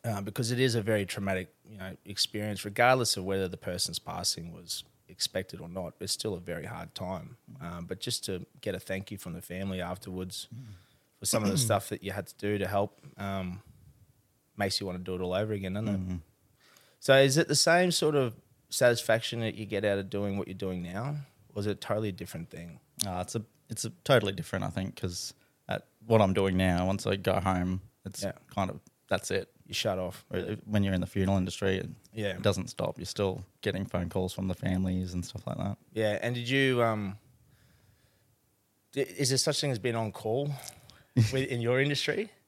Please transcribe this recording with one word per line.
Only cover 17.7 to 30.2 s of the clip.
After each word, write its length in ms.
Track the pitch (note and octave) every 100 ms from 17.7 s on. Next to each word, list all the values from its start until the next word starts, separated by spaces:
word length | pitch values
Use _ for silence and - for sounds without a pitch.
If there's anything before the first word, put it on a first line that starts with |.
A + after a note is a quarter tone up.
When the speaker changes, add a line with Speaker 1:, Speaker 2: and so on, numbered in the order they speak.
| E3+ F3+
Speaker 1:
sort 240 | E3 D3+
of 200 | D3 B2+ - _ _ _
satisfaction 720 | - B2 A#2 - A2+ - A#2+
that 140 | A2+ -
you 100 | G#2
get 180 | G#2
out 140 | G#2 G2+
of 100 | F#2+
doing 280 | G2+ G2+ G2
what 80 | -
you're 60 |
doing 280 | F#2+ F#2+ F2+
now? 340 | E2+ F#2+ C3 D3 C#3 _ -
Or 60 | G#2+
is 60 | G#2
it 40 |
a 20 |
totally 380 | F#2+ - G#2+ G#2+
different 360 | F2+ F2 E2 E2
thing? 280 | - E2+ D#2 _ - G#2
Speaker 2:
Uh, 120 | F2+
it's 120 | F#2
a, 80 | A#2 G#2 _ _
it's 160 | A2
a 60 | A2 -
totally 280 | - B2+ G2+
different, 320 | G2 D#3 F#2+
I 40 | G2
think, 260 | F#2+ F#2+ -
'cause 340 | F#2 F2 - - _ _ -
at 180 | - - _ A2+
what 140 | A2+
I'm 100 | G2
doing 220 | F#2+ G2 F#2
now, 300 | F#2 F2 F#2
once 200 | G2 G2+
I 100 | G2
go 240 | F#2+ F#2+
home, 400 | F#2+ F#2 F2+ F#2 - _
it's 180 | F#2+ -
Speaker 1:
Yeah. 100 | G2 - _
Speaker 2:
kind 160 | - F#2+
of, 100 | - _ _ _
that's 220 | F#2+ -
it. 200 | F#2+ - _ -
Speaker 1:
You 80 |
shut 240 | - A2+ F#2
off. 260 | F2+ -